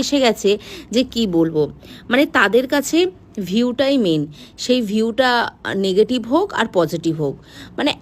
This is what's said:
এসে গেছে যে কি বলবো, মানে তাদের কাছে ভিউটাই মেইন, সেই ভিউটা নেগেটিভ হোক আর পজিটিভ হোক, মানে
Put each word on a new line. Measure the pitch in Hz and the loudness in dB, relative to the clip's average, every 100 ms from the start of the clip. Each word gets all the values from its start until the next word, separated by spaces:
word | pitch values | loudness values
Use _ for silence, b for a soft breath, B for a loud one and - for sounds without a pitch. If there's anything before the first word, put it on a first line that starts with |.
এসে | 262 285 | 0 2
গেছে | 247 214 196 208 B B B | 2 2 0 -2 B B B
যে | 220 | -2
কি | 254 233 220 | -2 -2 0
বলবো, | 165 165 156 139 - B B B | 2 2 0 -2 -4 B B B
মানে | 247 311 | 0 2
তাদের | 262 202 240 262 | 2 4 2 2
কাছে | 294 285 320 370 - - - 175 | -2 0 0 0 -4 -16 -10 -4
ভিউটাই | 208 247 240 269 277 | 0 0 0 0 2
মেইন, | 190 156 147 B B B | 2 0 -2 B B B
সেই | - 247 | 0 0
ভিউটা | 208 214 226 220 254 240 - - - 196 | 0 0 -2 0 2 2 -2 -6 -6 -2
নেগেটিভ | 190 185 220 254 226 | 0 2 2 0 0
হোক | 302 403 | 0 0
আর | - 220 | -2 0
পজিটিভ | 190 160 170 165 156 | 0 0 0 -4 -2
হোক, | 143 135 B B B - | -4 -6 B B B -4
মানে | 277 - | -2 -2